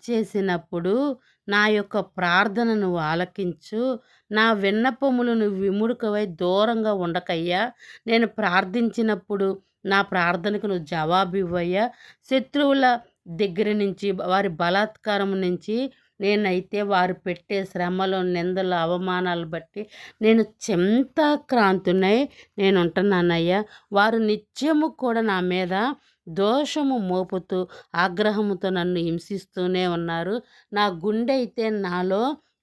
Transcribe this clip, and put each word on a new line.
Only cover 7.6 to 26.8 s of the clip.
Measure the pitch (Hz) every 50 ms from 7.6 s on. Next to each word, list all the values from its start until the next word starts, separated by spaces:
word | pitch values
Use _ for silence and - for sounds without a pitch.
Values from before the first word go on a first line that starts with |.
| 214 247 - _ - - - - -
నేను | 226 226 233 233
ప్రార్థించినప్పుడు | 214 - - 214 180 175 190 190 185 180 240 233 220 - - 226 220 208 175 - - 208 196 196 196 190 190 _ _ _ _ -
నా | 190 196 196
ప్రార్థనకు | 196 - 190 185 170 175 175 180 170 202 208 202 214
నువ్వు | 202 190 180 156
జవాబు | - 175 160 156 156 175 185 196 180 175
ఇవ్వయ్యా. | 196 190 170 175 180 175 175 180 196 226 247 - - - - - _ _
శత్రువుల | - 262 262 247 - - 285 294 277 277 277 262 254 240 233 - _ _ _ _
దగ్గర | 175 165 165 - 196 165 185 214 214
నుంచి, | 208 208 202 196 185 - 202 202
వారి | 190 185 - 180 185 196 202
బలాత్కారం | 196 165 151 175 175 180 196 214 214 - _ - 220 202 196 196 196 196 190
నుంచి | 185 180 180 175 - - 214 233 269 262 - _ _ _ _ -
నేనైతే | 202 202 208 214 208 190 180 185 185 - - 202
వారు | 208 202 196 185 180 180 180
పెట్టే | 175 - 190 175 - _ - 208 196 190
శ్రమలు, | 190 - 185 175 175 185 185 190 190 190
నిందలు, | 190 180 180 180 170 170 185 185 190 185 185 180
అవమానాలు | 170 165 165 180 180 185 185 180 180 185 180 175 170 170
బట్టి | 160 165 165 160 _ - 202 214 - - - - - - -
నేను | 220 220 226 226
చింతాక్రాంతునై | 214 214 - - - - 202 170 180 196 220 247 277 - - - 311 294 302 294 294 - 262 240 214 190 190 185 185 185 180 190 190 190 208 240 285 277 - - - _ -
నేను | - 196 196 196 185
ఉంటున్నానయ్యా. | 170 165 165 180 190 202 190 180 175 175 170 165 165 175 185 202 214 - - - _ - 202
వారు | 202 202 220 220
నిత్యము | 226 220 214 214 214 - _ - - 262 311 320 302 311
కూడా | 311 - - 254 247 226 226
నా | 226 214 196 185
మీద | 180 180 180 185 185 175 190 190 220 262 277 - _ _ _ _ - 180
దోషము | 160 180 196 208 240 285 302 - - 311